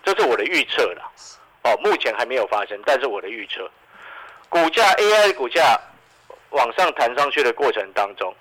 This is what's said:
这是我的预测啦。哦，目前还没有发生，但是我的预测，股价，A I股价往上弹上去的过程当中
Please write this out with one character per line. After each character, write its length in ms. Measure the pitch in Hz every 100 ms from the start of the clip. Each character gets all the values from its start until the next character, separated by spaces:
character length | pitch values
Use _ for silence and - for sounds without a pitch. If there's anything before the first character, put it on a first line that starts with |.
这 100 | -
是 100 | -
我 120 | 170 110
的 80 |
预 200 | 127 170 -
测 280 | 147 107
啦。 160 | 87 - - - - _ _
哦， 120 | 120 -
目 140 | 208 -
前 180 | 127
还 100 | 104
没 120 | 117 127
有 100 | 101
发 180 | 104 98
生， 140 | 101 104
但 140 | 135
是 80 | 117
我 120 | 101
的 80 | 92
预 160 | 113 101
测， 200 | - - _ _ - - - - - -
股 220 | 175 165
价 220 | 226 202
，A 200 | - 208
I 200 | 214 208
股 160 | 180 123
价 280 | 170 156 113 - - _ _ - - _
往 220 | 139 -
上 140 | - 175
弹 200 | 147 120 123
上 100 | 143
去 100 | 139
的 100 | 123
过 200 | 113 117
程 180 | 107 98
当 220 | 98 101
中 180 | 101 92 -